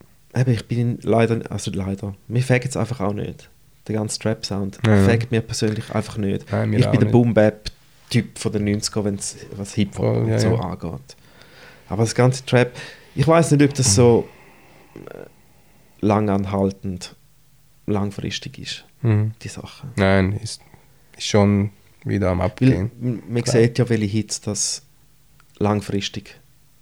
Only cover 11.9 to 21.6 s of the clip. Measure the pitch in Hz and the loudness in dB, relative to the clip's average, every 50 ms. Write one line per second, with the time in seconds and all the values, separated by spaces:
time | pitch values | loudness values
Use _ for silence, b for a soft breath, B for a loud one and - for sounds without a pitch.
11.9 | 92 98 117 110 - - 120 127 127 - - - 127 123 123 123 B B B B | -2 -2 -2 0 2 2 2 2 2 0 -2 0 2 2 2 2 B B B B
12.9 | B B B B - - 131 147 160 165 160 - 147 143 147 139 143 - 127 104 | B B B B -4 0 2 4 6 4 6 4 6 4 4 4 4 0 0 2
13.9 | 98 127 120 120 117 98 - - - - - - - - - - - - - _ | 4 6 6 6 6 4 2 -2 -10 -20 -20 -20 -20 -20 -20 -20 -20 -20 -20 _
14.9 | _ - 50 - - 50 - - - _ _ _ _ _ _ _ _ _ _ _ | _ -20 -18 -18 -18 -18 -18 -20 -20 _ _ _ _ _ _ _ _ _ _ _
15.9 | _ _ - 104 104 104 107 104 98 98 98 92 98 98 98 98 95 - - 98 | _ _ 0 2 2 2 2 2 0 0 -2 -2 -2 0 0 -2 -2 -4 -8 -10
16.9 | 90 90 - - - _ _ _ _ _ _ _ _ _ _ _ _ _ _ - | -10 -10 -12 -16 -20 _ _ _ _ _ _ _ _ _ _ _ _ _ _ -4
17.9 | 104 101 101 104 98 - - 98 - - - - - - - - - - - _ | -2 -2 -2 -4 -6 -8 -8 -8 -8 -8 -10 -12 -14 -14 -14 -14 -14 -14 -16 _
18.9 | _ _ - 117 107 107 107 110 110 - - 110 - - - - - - - - | _ _ 0 0 2 2 0 -2 -4 -8 -14 -14 -14 -14 -16 -16 -18 -18 -18 -8
19.9 | - 104 98 95 98 98 95 92 101 - - - - - - _ - - _ _ | -2 2 2 4 4 4 2 2 -2 -4 -8 -10 -12 -14 -18 _ -20 -20 _ _
20.9 | _ _ _ _ - - - - - 104 101 101 101 101 | _ _ _ _ -16 -12 -4 0 2 4 4 4 4 2